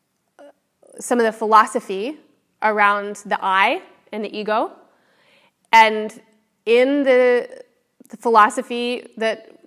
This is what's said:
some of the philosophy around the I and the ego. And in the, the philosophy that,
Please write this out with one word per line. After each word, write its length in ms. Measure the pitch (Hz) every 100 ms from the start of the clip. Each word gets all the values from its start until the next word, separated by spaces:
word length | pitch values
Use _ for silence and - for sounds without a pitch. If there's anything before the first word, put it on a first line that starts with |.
| _ _ _ _ 285 _ _ _ _ -
some 200 | - 247
of 60 | 226
the 80 |
philosophy 840 | 220 214 220 226 240 - 190 240 302 _ _ _ _
around 540 | 220 214 202 208 202 208 196
the 100 | 208
I 400 | 190 190 214 349 - _ _
and 120 | 214
the 120 | 202 214
ego. 360 | 208 214 330 - _ _ _ _ _ _ _ _ _
And 480 | 226 220 214 220 - _ _ _ _ -
in 380 | 240 262 285
the, 600 | 269 254 247 240 - - - _ _ _ _
the 80 | -
philosophy 960 | 240 226 208 - 247 240 240 247 - -
that, 340 | 220 220 - -